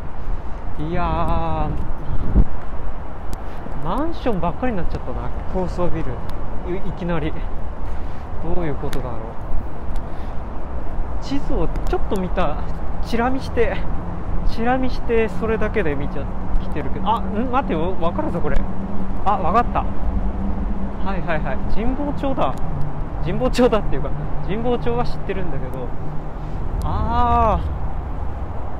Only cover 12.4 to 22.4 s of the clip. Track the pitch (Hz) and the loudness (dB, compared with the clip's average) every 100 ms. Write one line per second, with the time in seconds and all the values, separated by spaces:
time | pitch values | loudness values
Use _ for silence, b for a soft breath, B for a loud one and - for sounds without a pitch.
12.4 | 156 143 - - - - - 233 247 262 | 0 0 -2 0 0 0 0 0 2 0
13.4 | - 247 208 190 - - - - - - | 0 0 2 2 2 0 -2 -4 0 2
14.4 | - - 226 262 254 - - 226 220 - | 4 4 2 2 2 2 2 2 2 0
15.4 | 220 220 214 214 160 139 147 185 - - | -2 0 0 0 0 0 -2 -2 -2 -2
16.4 | - - - 156 - - 190 220 190 202 | 2 2 2 -2 0 0 0 0 -2 -2
17.4 | 254 247 - 165 175 190 170 185 - 175 | -2 0 0 -2 0 2 0 0 -2 0
18.4 | 226 - - - 196 - - - 190 202 | 4 4 4 0 0 2 2 2 2 2
19.4 | 165 214 233 - - - - - - - | 2 2 0 0 0 2 2 0 -2 -2
20.4 | 202 196 - 196 190 - 190 190 165 156 | -2 -2 -2 -2 -2 -2 -2 -2 -2 -2
21.4 | 156 135 - - 233 269 294 277 277 - | -2 -2 4 4 4 0 -2 -2 -2 0